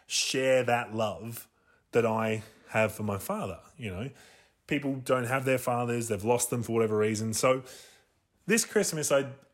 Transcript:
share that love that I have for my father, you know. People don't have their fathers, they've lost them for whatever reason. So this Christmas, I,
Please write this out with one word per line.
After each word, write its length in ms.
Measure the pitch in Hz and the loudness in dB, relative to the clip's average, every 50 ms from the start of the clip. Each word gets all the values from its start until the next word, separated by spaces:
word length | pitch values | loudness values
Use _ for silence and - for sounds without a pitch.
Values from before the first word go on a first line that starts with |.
| _ - | _ -6
share 560 | - - - - - 131 131 131 131 131 123 | -2 -2 -2 0 0 0 4 4 4 4 4
that 300 | 113 120 120 120 104 107 | 4 2 2 0 -2 -2
love 540 | 110 110 104 95 - 107 117 117 - - - _ _ _ _ _ _ _ _ - | -2 -2 -2 -2 -6 -10 -12 -12 -14 -16 -18 _ _ _ _ _ _ _ _ 2
that 120 | 120 113 | 2 4
I 380 | 113 110 113 113 110 110 110 101 - - - - - | 4 2 0 0 0 -2 -4 -6 -10 -18 -20 -12 -4
have 220 | - 113 110 107 104 | 0 2 2 2 0
for 100 | - 107 | -2 -4
my 140 | 104 98 98 | -4 -4 -4
father, 420 | - - 196 214 185 101 90 - - - - - | -4 -4 -6 -4 -6 -8 -8 -10 -16 -20 -16 -12
you 120 | 123 101 | -10 -8
know. 180 | 90 92 117 139 139 - - - - - _ _ _ _ _ - | -8 -8 -8 -10 -12 -16 -20 -20 -20 -20 _ _ _ _ _ -4
People 280 | 156 143 135 139 139 | -4 -2 -2 -2 -4
don't 300 | 131 127 - 131 127 120 | -4 0 0 0 0 0
have 200 | 113 131 135 123 | 0 -2 0 0
their 120 | 135 131 123 | 2 0 0
fathers, 520 | - - 120 120 120 120 120 120 113 110 | 0 0 0 0 0 0 0 -2 -2 -2
they've 140 | 107 95 101 | -2 -2 2
lost 260 | 113 120 117 - - | 2 2 2 2 0
them 140 | - 120 107 | -2 -2 -2
for 100 | 113 113 | 0 2
whatever 240 | 113 113 107 107 107 | 2 2 2 2 2
reason. 360 | 107 107 110 107 110 110 110 | 2 2 0 -2 -2 -4 -2
So 300 | - - 127 131 131 131 - - - - - - _ _ _ _ _ _ _ _ _ _ | 2 2 2 2 2 -2 -10 -18 -20 -20 -20 -20 _ _ _ _ _ _ _ _ _ _
this 200 | - 208 233 - | 0 0 0 0
Christmas, 460 | - - 214 196 - - 156 147 - | 0 0 0 0 0 -2 -4 0 2
I, 160 | 147 139 139 127 127 - - _ | 2 2 2 0 -8 -16 -20 _